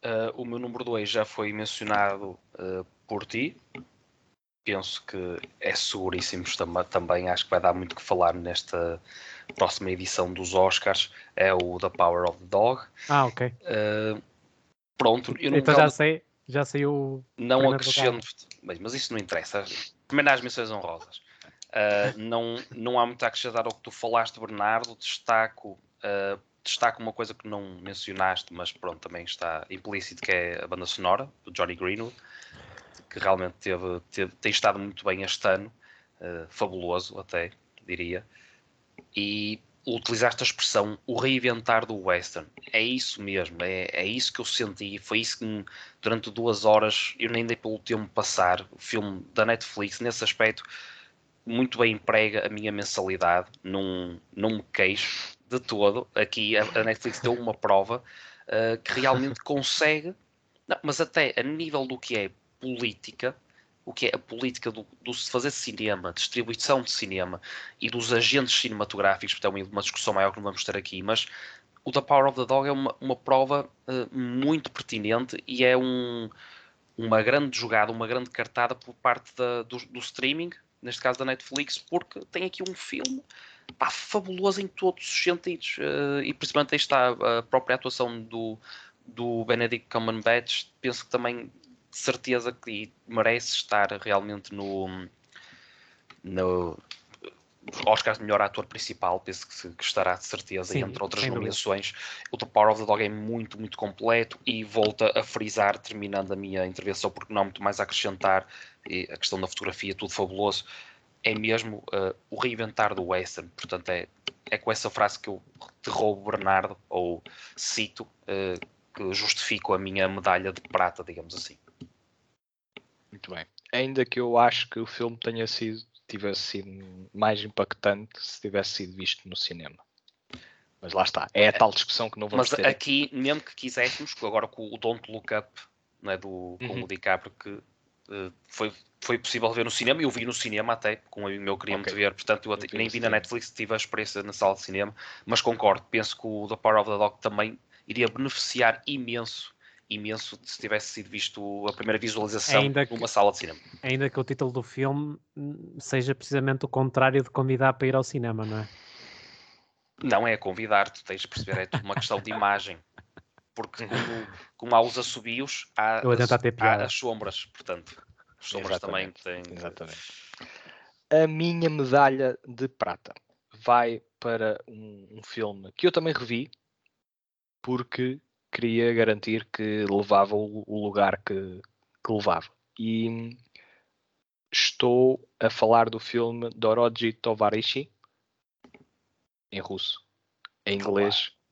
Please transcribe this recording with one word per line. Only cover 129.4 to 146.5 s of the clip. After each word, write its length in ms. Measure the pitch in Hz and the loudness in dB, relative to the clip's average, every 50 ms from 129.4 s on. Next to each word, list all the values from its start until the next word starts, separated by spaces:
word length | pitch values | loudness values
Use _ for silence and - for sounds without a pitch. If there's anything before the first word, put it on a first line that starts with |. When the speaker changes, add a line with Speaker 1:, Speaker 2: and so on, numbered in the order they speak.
| - - 87 85 80 73 - - _ _ _ _ _ _ _ _ _ _ - - - - - _ _ _ _ _ | -4 -6 -6 -8 -14 -16 -18 -20 _ _ _ _ _ _ _ _ _ _ -20 -20 -20 -20 -20 _ _ _ _ _
Speaker 3:
Mas 120 | - 87 87 | -12 -4 2
lá 100 | 95 92 | 2 2
está. 240 | - - - - - _ | 2 2 -2 -4 -2 _
É 140 | - 104 107 | 6 6 6
a 40 | - | 8
tal 180 | - 117 107 | 8 6 6
discussão 380 | 104 - - - - - 120 110 | 6 2 -2 -2 -2 -2 -2 -4
que 100 | - 107 | -4 -6
não 100 | 107 104 | -6 -2
vamos 220 | 104 104 127 - | 2 2 2 2
Speaker 1:
Mas 60 | - | 2
Speaker 3:
ter 100 | 139 95 | 2 4
aqui. 380 | - - - - - 139 139 143 | 2 2 2 -2 0 0 0 0
Speaker 1:
aqui, 120 | - - | 0 -4
mesmo 260 | 131 131 139 147 151 143 | -2 0 0 0 0 -4
que 120 | - - | -12 -16
quiséssemos, 600 | - - 127 120 131 123 123 - - 147 151 - | -12 -12 -8 -2 0 0 0 0 -4 -8 -10 -10
que 100 | - - | -6 -6
agora 240 | 107 104 110 107 110 | 0 0 0 0 0
com 240 | - - 113 107 113 | -8 -12 -12 -12 -10
o 60 | 113 | -4
Don't 320 | 117 113 117 113 - - 110 | -2 -2 -2 -2 -6 -12 -14
Look 220 | 110 - - 110 | -12 -6 -4 -4
Up, 140 | 107 107 _ _ - - _ _ _ _ _ _ _ | -4 -4 _ _ -20 -20 _ _ _ _ _ _ _
não 100 | - 101 95 | -4 -4 -4
é, 40 | |
do, 400 | 92 95 98 95 90 90 90 90 92 | -4 -4 -10 -10 -10 -10 -10 -10 -10
com 80 | 127 | -8
Speaker 3:
Uhum. 180 | 123 98 107 120 | -6 -6 -6 -6
Speaker 1:
o 40 | 90 | -8
DiCaprio, 440 | 95 90 - 95 92 92 - 104 _ _ | -10 -6 0 0 0 0 -2 -10 _ _
que, 200 | - 104 101 - _ _ _ _ _ _ _ _ _ - | -16 -14 -14 -14 _ _ _ _ _ _ _ _ _ -14
eh, 200 | 98 101 95 92 85 _ _ | -10 -10 -10 -10 -12 _ _
foi, 260 | _ - - 110 107 - - _ _ _ _ | _ -6 -4 -4 -4 -4 -10 _ _ _ _
foi 180 | - - 123 113 | -2 -2 -2 -2
possível 340 | 120 - - 123 113 113 117 | 0 -4 -4 0 0 0 2
ver 120 | 117 113 | 2 0
no 60 | 117 | 0
cinema, 300 | - - 123 117 135 160 | 0 0 2 2 2 4
e 40 | 160 | 2
eu 60 | 135 | -2
vi 140 | 120 120 113 | -2 -2 -6
no 80 | 120 120 | -6 -4
cinema 400 | - - 117 107 104 107 117 117 | -4 -4 -4 -2 -2 0 0 -2
até, 240 | 113 - 107 107 107 _ _ | 0 0 -2 -2 -2 _ _
com 120 | - 104 104 | -12 -8 -6
um 40 | |
amigo 160 | 98 98 101 101 | -6 -6 -4 -4
meu 140 | 98 98 95 | -4 -4 -4
queria 180 | - 104 101 | -2 -4 -4
Speaker 3:
Ok. 80 | 98 98 | -4 -4
Speaker 1:
muito 100 | 95 92 | -4 0
ver, 180 | 104 104 101 98 | 2 2 2 0
portanto 320 | - - - 107 104 - 110 | -2 0 0 0 0 0 -6
eu 40 | 104 | -6
até 120 | 101 107 | -6 -6
Speaker 3:
Eu 40 | - | -8
vi 80 | - 107 | -4 -4
Speaker 1:
nem 80 | 113 | -4
Speaker 3:
no 60 | 113 110 | -2 -2
Speaker 1:
vi 60 | 120 | -2
na 60 | 117 | 0
Speaker 3:
cinema. 100 | 113 107 | 2 2
Speaker 1:
Netflix, 340 | 107 107 - 120 120 - - | 2 0 0 -8 -8 -8 -8
tive 240 | - - 113 104 110 | -10 -10 -4 -4 -2
a 20 | |
experiência 460 | 110 - - - 107 107 104 - 101 98 | -4 -2 -4 -4 -6 -4 -4 -6 -8 -8
na 100 | 104 98 | -8 -4
sala 220 | - 107 98 98 | 2 2 2 2
de 80 | 95 - | 2 -4
cinema, 320 | - 95 95 101 104 107 - - - - - - | -6 -2 -2 -2 -4 -4 -14 -18 -18 -18 -16 -4
mas 140 | - 120 110 - | -2 0 2 2
concordo, 420 | - 117 110 - - 117 - - _ | 0 0 4 6 4 4 4 0 _
penso 260 | - 113 110 - - - | -2 -2 -2 -2 -6 -8
que 80 | - | -8
o 200 | 113 107 104 104 | -8 -6 -6 -6
The 80 | 101 | -6